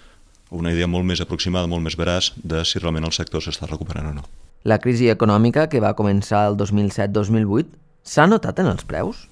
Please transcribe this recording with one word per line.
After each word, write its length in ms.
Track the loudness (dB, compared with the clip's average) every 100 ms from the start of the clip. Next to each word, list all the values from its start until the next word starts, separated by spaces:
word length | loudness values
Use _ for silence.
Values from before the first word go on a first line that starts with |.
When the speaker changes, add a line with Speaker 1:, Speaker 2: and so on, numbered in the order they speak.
| -20 -20 -20 _ -14
Speaker 1:
una 220 | -4 -2
idea 160 | 0 0
molt 160 | 0 0
més 160 | -2
aproximada, 480 | -4 -4 -2 -2 0
molt 140 | -2
més 140 | -4 -2
veraç, 340 | -2 0 -2 -6
de 220 | -6 -4 -2
si 160 | -2
realment 240 | -2 -2 -2
el 80 |
sector 300 | -4 -4 -6
s'està 260 | -6 -8 -8
recuperant 400 | -8 -8 -6 -6
o 40 | -8
no. 60 | -10 -18 -20 -6 0
Speaker 2:
La 140 | 0
crisi 280 | 2 2 2
econòmica 540 | 4 4 4 4 4 2
que 120 | 2
va 120 | 2
començar 540 | 2 2 2 2 2 2
el 100 | 0
dos 140 | 0
mil 160 | 0 0
set 240 | 0 0
dos 160 | 0 2
mil 160 | 2 2
vuit 240 | 0 -2 -8 _ _
s'ha 240 | -4 2 4
notat 320 | 4 0 0
en 120 | 0
els 160 | 0 -4
preus? 400 | -4 -4 -6 -16